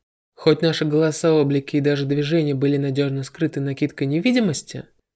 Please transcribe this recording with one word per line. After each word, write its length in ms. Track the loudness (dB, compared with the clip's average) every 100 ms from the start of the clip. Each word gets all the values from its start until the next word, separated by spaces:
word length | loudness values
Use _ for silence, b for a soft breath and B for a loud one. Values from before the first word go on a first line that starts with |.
| _ _ _
Хоть 260 | -2 0 2
наши 240 | 2 0
голоса, 480 | 0 2 0 2 2
облики 440 | 4 4 0 -2 -2
и 40 |
даже 240 | 0 0
движения 500 | 0 -2 0 0 0
были 220 | 0 0 0
надёжно 480 | 0 0 -2 -4
скрыты 360 | -6 -4 -4 -2
накидкой 460 | -6 -4 -4 -2 -2
невидимости, 760 | 0 2 2 0 -2 -8 -14 -16 _ _